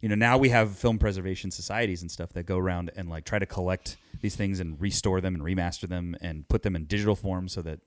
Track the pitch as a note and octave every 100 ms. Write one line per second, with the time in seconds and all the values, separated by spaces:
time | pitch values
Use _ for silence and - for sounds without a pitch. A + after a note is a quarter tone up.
0 | A2 G#2 A#2 C3 C3+ A#2+ A2 G2 A#2+ A2
1 | G#2+ F#2+ F#2 F#2 F#2+ - - G#2+ A#2 F2
2 | E2+ - F2 - E2+ F#2 F#2 F2 F2 -
3 | F2 E2 - G#2 G2 - F2+ F#2 - -
4 | _ - G#2 - G2 F#2+ E2+ D2+ G2 F#2
5 | G#2 F#2 F#2 F2+ D2+ F#2 F2 - F2 F2+
6 | F2 E2+ F2 D#2 D2 A2 G#2 F2 D2+ G#2
7 | G#2 G2+ G2 F2+ F#2 - D#2+ D#2